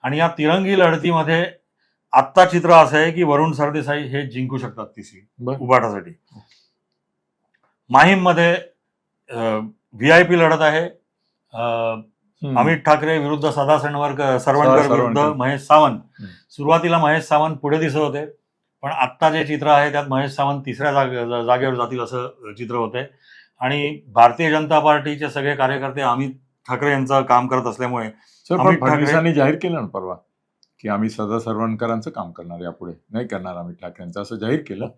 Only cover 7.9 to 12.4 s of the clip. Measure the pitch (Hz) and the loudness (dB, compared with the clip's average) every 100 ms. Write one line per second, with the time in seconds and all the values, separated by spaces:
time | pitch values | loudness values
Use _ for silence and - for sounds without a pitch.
7.9 | 127 160 190 180 165 170 180 - _ _ | 4 4 4 2 4 2 2 -6 _ _
8.9 | _ _ _ _ 117 113 107 110 _ _ | _ _ _ _ -6 -4 -4 -6 _ _
9.9 | 107 135 165 170 175 165 156 156 156 175 | -4 6 6 6 4 4 4 2 2 -4
10.9 | - _ _ _ _ _ 113 117 117 113 | -10 _ _ _ _ _ -8 -4 -2 -4
11.9 | 113 107 _ _ _ | -6 -12 _ _ _